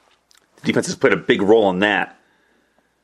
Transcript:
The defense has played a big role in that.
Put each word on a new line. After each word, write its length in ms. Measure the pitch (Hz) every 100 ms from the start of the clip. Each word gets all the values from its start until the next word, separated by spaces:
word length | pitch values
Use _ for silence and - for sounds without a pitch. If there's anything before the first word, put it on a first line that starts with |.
| _ _ _ _ _ _
The 100 | -
defense 200 | 123 175
has 80 | -
played 180 | 127
a 40 | 92
big 240 | - 113
role 300 | 98 113 98
in 80 | 90
that. 400 | 104 95 - - _ _ _ _ _ _ _ _